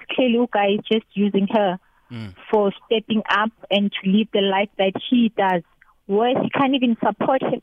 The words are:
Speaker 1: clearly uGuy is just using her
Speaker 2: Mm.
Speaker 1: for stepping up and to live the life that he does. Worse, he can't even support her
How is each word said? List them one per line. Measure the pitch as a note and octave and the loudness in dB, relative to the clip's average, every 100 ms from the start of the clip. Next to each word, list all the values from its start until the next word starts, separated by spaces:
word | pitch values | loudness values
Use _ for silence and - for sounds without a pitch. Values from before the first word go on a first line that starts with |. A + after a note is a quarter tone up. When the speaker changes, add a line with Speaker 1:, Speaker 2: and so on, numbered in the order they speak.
| - | -2
Speaker 1:
clearly | - B3+ A#3 | -2 0 2
uGuy | B3 G#3 G3+ G#3 | 0 0 0 0
is | - | 0
just | A3 - | -2 -2
using | G3 G3+ G3 F#3+ | -2 0 0 0
her | A3+ G3+ F3+ _ _ - | 2 0 -2 _ _ -14
Speaker 2:
Mm. | A#2 G#2+ F#2 - | -12 -12 -14 -2
Speaker 1:
for | A3 G3+ - - | 0 0 -2 -4
stepping | A3 - A3 - | -4 -2 -2 0
up | G3 A3 - - | 0 -2 -6 -4
and | G3+ G3+ | 0 0
to | - F#3+ | -2 0
live | G3+ A3 | 2 2
the | G#3+ | 0
life | G3 F#3+ G#3 - | 0 0 -2 -2
that | G3 B3 - | -2 -2 0
he | B3 A3+ | 2 2
does. | - F#3+ F3+ - _ _ _ - | 2 0 0 -4 _ _ _ -4
Worse, | G3+ A#3+ C4+ | 0 0 0
he | - | -2
can't | - C4+ | 0 2
even | C4+ B3 A3+ | 2 0 0
support | A3+ G#3 - C4+ | -2 -2 0 0
her | - B3 | -2 -4